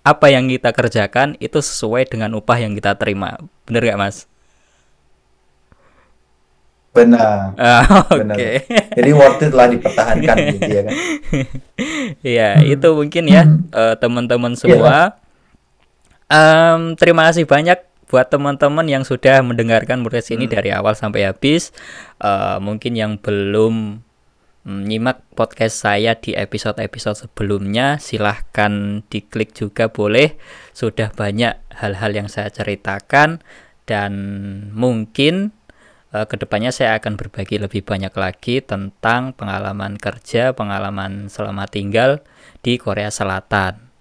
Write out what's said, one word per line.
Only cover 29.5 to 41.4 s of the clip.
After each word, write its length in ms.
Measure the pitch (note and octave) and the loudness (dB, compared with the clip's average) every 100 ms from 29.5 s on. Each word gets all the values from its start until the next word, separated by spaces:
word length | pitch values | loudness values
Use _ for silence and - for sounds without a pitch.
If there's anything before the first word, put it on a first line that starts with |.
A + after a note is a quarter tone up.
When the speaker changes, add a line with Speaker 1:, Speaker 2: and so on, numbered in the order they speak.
Speaker 1:
juga 340 | - G#2 - A2 | -6 -10 -4 -4
boleh. 460 | - G#2 A2 D3+ - - - - | -2 -4 0 -2 -4 -20 -20 -20
Sudah 380 | - A#2 - A2 | -8 -8 -6 -8
banyak 420 | - G#2 G2+ A#2 - - - | -6 -8 -4 -4 -6 -16 -10
hal-hal 340 | G#2+ F#2 A2 | -10 -6 -6
yang 140 | G#2 G2+ | -6 -8
saya 200 | - G#2 | -10 -12
ceritakan 920 | - G#2+ G2 - G2 - C#3 D3+ E3 _ - _ _ | -8 -8 -8 -8 -10 -2 2 2 -2 _ -20 _ _
dan 280 | - G#2+ G2+ G2+ G2 G2+ G2+ G2 G#2 | -8 -6 -4 -6 -8 -10 -10 -12 -14
mungkin, 840 | G#2 B2 A2+ A2 - C#3+ F3+ G#3 _ _ _ _ _ _ | -4 -2 -2 -6 -2 0 0 -6 _ _ _ _ _ _
eh, 120 | G#2+ | -8
kedepannya 460 | G#2+ G#2+ - G#2 A#2 | -8 -8 -6 -4 -4
saya 240 | B2+ A#2+ A2 | -2 -2 -2
akan 180 | - G#2 | -4 -8
berbagi 420 | G2+ - G2 G2+ | -10 -10 -8 -6
lebih 240 | G2+ G#2 | -6 -8
banyak 280 | - G2 F#2+ | -6 -8 -6
lagi 460 | - F#2 - - B2 | -6 -8 -8 -6 -6
tentang 720 | - G2 G2 _ A2+ A#2+ B2+ | -4 -10 -10 _ -2 -2 -4
pengalaman 600 | B2+ G#2 F#2+ G2+ G2+ G2+ G2+ | -10 -10 -8 -8 -8 -10 -8
kerja, 540 | - - - A#2 B2+ | -10 -12 -6 -2 -2
pengalaman 760 | B2+ G#2 G2 G2+ G2+ G2 G2 G2+ | -4 -8 -6 -8 -10 -10 -12 -14
selama 380 | - | -12